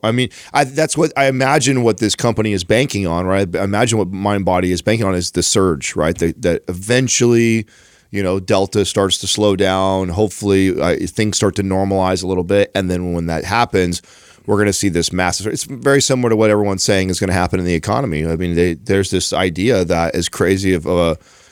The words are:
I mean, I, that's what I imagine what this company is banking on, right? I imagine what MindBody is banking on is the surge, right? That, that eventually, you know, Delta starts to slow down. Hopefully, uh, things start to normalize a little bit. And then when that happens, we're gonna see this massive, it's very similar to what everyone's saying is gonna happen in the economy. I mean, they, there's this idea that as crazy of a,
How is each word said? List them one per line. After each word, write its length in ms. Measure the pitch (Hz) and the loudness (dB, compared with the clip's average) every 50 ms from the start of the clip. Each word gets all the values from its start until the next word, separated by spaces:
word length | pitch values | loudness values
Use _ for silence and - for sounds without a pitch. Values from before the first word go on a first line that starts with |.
| - | -2
I 60 | 110 | -2
mean, 180 | 117 123 127 - - - - - - | 0 0 -2 -2 -6 -12 -14 -4 0
I, 100 | 139 147 | 0 0
that's 340 | 127 139 151 156 147 - 147 | 0 0 -2 -2 0 0 0
what 160 | - - - | 0 0 2
I 120 | 139 139 135 | 0 0 2
imagine 560 | 131 127 135 131 143 156 120 131 139 123 120 | 2 2 2 2 2 2 2 2 2 2 2
what 160 | 113 104 92 | 2 2 2
this 160 | 110 104 - | 0 -2 0
company 360 | - - 120 110 - 107 107 | 0 0 0 0 0 0 0
is 120 | 104 95 87 | -2 -2 0
banking 420 | - 107 117 139 139 - 101 98 | 0 2 2 2 0 -2 -2 -2
on, 220 | 85 82 85 92 92 | -2 -2 -2 0 0
right? 200 | 95 98 101 90 82 | 0 0 0 0 -2
I 80 | 82 98 | -2 -2
imagine 360 | 98 101 104 123 117 113 110 | 0 0 0 0 0 0 0
what 120 | 98 90 | -2 -2
MindBody 580 | 98 95 98 101 104 101 98 92 92 90 92 90 | -4 -4 -2 -2 0 0 0 0 2 2 2 0
is 100 | 90 85 | 0 -2
banking 240 | - 107 110 110 110 | 0 -2 0 0 0
on 80 | 95 92 | 0 -2
is 160 | 90 87 - | -2 -4 -2
the 120 | - 90 85 | -2 -2 -2
surge, 520 | - - 101 95 92 80 69 - - - | 0 2 2 2 2 2 0 -4 -6 -4
right? 220 | - 78 80 85 - | -2 0 0 0 0
That, 240 | 87 85 80 - | -2 -2 -2 -2
that 220 | - 87 85 - - - | -2 -2 -2 -2 -4 -8
eventually, 1000 | 90 90 95 107 120 127 131 120 - - 123 120 120 117 117 113 113 113 107 - _ - - _ _ _ _ _ | -10 -8 -4 0 0 0 2 0 0 2 2 4 4 4 4 2 2 0 -2 -6 _ -20 -20 _ _ _ _ _
you 140 | - 101 98 | -6 -2 -2
know, 160 | 90 92 98 | 0 -2 -2
Delta 460 | 92 - 107 95 98 95 - 107 98 | 0 0 2 2 2 2 2 0 0
starts 340 | - - 104 98 95 87 - | 2 2 0 0 0 0 -2
to 80 | - 92 | -2 -4
slow 280 | - - 107 104 98 | -2 2 2 2 2
down. 540 | 90 98 95 95 95 95 95 95 95 95 90 | 2 2 2 2 2 0 0 0 0 -2 -2
Hopefully, 680 | 85 95 110 98 - - 104 101 98 95 95 95 87 - | 0 0 0 -2 -2 -4 0 2 4 4 4 2 2 2
uh, 140 | 76 87 87 - 87 | 0 0 0 0 -2
things 320 | 87 - - 110 107 98 - | -4 -2 -2 -2 -2 0 0
start 160 | 110 101 87 - | 0 0 0 -2
to 60 | 98 | -2
normalize 600 | 95 95 95 98 98 98 95 95 92 92 87 95 | -2 0 0 0 0 0 0 0 0 -2 -2 -2
a 40 | 90 | -2
little 160 | 95 90 87 | -2 -2 0
bit. 280 | 87 101 101 101 - - | 2 2 2 2 2 0
And 160 | 101 95 90 | -2 -2 -2
then 240 | 90 87 90 90 87 | -2 -2 -2 -2 -2
when 140 | 85 82 85 | -2 -2 -2
that 180 | 82 78 - | -4 -4 -4
happens, 560 | 85 101 117 120 - - 98 92 87 87 - - - - - - - - _ _ - | -2 0 0 0 0 2 0 0 0 -2 -4 -8 -14 -20 -20 -20 -20 -20 _ _ -2
we're 100 | 101 101 | 0 2
gonna 160 | 104 104 95 | 2 2 0
see 160 | - - 101 | 0 -2 0
this 240 | 80 87 85 - 90 | 0 0 -2 -2 -2
massive, 320 | 90 92 87 - - 95 | -2 0 0 -2 -4 -6
it's 200 | 110 - - - | -6 -6 -6 -8
very 360 | - 139 120 123 139 139 139 | -10 -12 -4 0 2 2 2
similar 300 | - - 135 127 123 117 | 2 2 0 0 2 2
to 40 | 113 | 2
what 140 | 107 110 107 | 4 4 4
everyone's 320 | 104 104 104 101 98 95 | 4 2 2 0 -2 -2
saying 300 | - - 104 95 95 92 | 0 0 0 0 0 0
is 80 | 90 - | -2 -2
gonna 140 | 101 95 107 | -2 -2 0
happen 260 | 92 90 85 - 95 | 0 0 0 -2 -2
in 80 | 87 90 | 0 0
the 80 | 87 | 0
economy. 500 | 80 - - 107 123 139 110 78 73 78 | 0 0 -2 -2 -2 -2 -2 -4 -4 -2
I 100 | 82 82 | -2 -4
mean, 200 | 82 90 87 85 | -4 -2 -2 0
they, 180 | 85 87 90 82 | 0 0 0 -2
there's 380 | - - - 98 98 98 - | -4 -4 0 0 0 0 0
this 200 | - 92 - - | 0 -2 -2 -2
idea 540 | - - 95 92 80 90 92 120 123 95 90 | 0 0 0 0 0 0 0 2 2 2 2
that 300 | 80 87 82 85 82 - | 0 0 0 0 0 -2
as 120 | - 85 - | -2 -4 -4
crazy 460 | - - 101 87 98 95 98 95 92 | -2 0 0 2 2 2 2 0 0
of 140 | 82 76 - | 0 0 0
a, 320 | 87 87 85 85 78 - - - - - - _ | 0 2 2 0 0 -2 -6 -14 -20 -20 -20 _